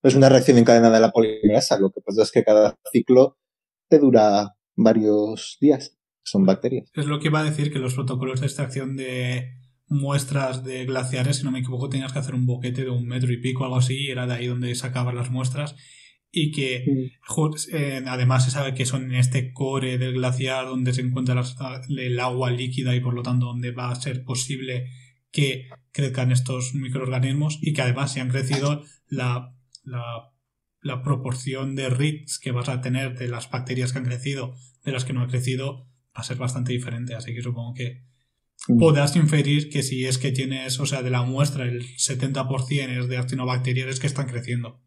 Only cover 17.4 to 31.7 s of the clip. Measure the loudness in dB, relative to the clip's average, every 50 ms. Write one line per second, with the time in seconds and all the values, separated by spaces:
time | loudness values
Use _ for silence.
17.4 | 0 0 -2 -6 -8 -6 -4 -4 -2 -2 -4 -6 -6 -6 -2 2 2 4 4 4
18.4 | 2 2 0 -2 -2 -4 -2 -2 -2 -2 -2 -4 -4 -2 0 0 0 2 2 -2
19.4 | -4 -4 -4 -4 -4 -2 -2 -2 -2 -2 -2 -2 -2 -2 -2 -2 0 0 0 -2
20.4 | -2 -2 -2 -4 -4 -4 -4 -2 0 0 0 0 -2 -2 -2 -2 0 0 0 0
21.4 | -2 -4 -6 -10 -10 -10 -10 -12 -8 -6 -6 -4 -2 -4 -2 -2 -2 -2 -2 -2
22.4 | -2 -2 -2 -2 -4 -4 -4 -4 -2 0 0 0 0 -2 -4 -4 -2 -2 0 0
23.4 | 0 -2 -4 -6 -6 -6 -6 -6 -6 -6 -6 -6 -6 -8 -8 -8 -8 -6 -6 -6
24.4 | -4 -6 -8 -8 -6 -6 -6 -6 -8 -10 -14 -20 -20 _ _ _ _ _ -2 0
25.4 | 0 0 0 -4 -10 -16 -20 _ _ _ -6 -4 -4 -4 -2 0 0 2 2 2
26.4 | 0 -2 -4 -6 -6 -6 -6 -6 -6 -4 -4 -4 -4 -2 -2 0 0 0 0 0
27.4 | -2 -2 -2 -2 -4 -2 0 0 0 0 0 0 -2 -4 -4 -4 -4 -2 -2 -2
28.4 | -2 -2 -2 0 0 -2 -2 -4 -8 -18 _ _ _ _ -6 -4 -2 -2 -2 -4
29.4 | -6 -12 -20 _ _ _ _ -20 _ -12 -10 -10 -10 -10 -12 -14 -16 _ _ _
30.4 | _ _ _ _ _ _ _ _ _ -8 -8 -6 -2 -2 -2 -2 -2 -6 -6 -6
31.4 | -6 -8 -6 -4 -6 -6